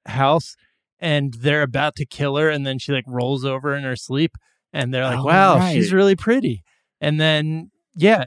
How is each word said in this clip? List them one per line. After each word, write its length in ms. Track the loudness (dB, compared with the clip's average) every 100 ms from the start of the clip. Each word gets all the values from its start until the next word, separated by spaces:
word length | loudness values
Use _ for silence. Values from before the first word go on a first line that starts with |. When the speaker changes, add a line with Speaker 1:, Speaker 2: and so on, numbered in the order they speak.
| -8
Speaker 1:
house 500 | 0 2 2 -2 -14 _ _ _ _
and 300 | -2 -2 -2
they're 280 | -2 0 0
about 320 | 0 -2 -2 -4
to 80 |
kill 320 | -10 -6 -4 0
her. 140 | 0
And 160 | 0 -4
then 120 | -6
she, 140 | -4
like, 120 | -4 -4
rolls 360 | -4 -2 -2
over 300 | -4 -6 -4
in 100 | -6
her 120 | -6 -8
sleep 360 | -6 -2 -2 -4 _ _ _
and 200 | -6 -4
they're 120 | -2
like, 140 | -2 -2
Speaker 2:
Oh, 40 |
Speaker 1:
"Wow, 460 | 2 4 6 6 4
she's 200 | 2 2
Speaker 2:
right. 40 | 4
Speaker 1:
really 200 | 4 2
pretty." 460 | 0 0 0 -6 -10 _ _ _
And 180 | -2 0
then, 520 | 2 0 -2 -6 -10 _ _ 0
yeah, 280 | 4 4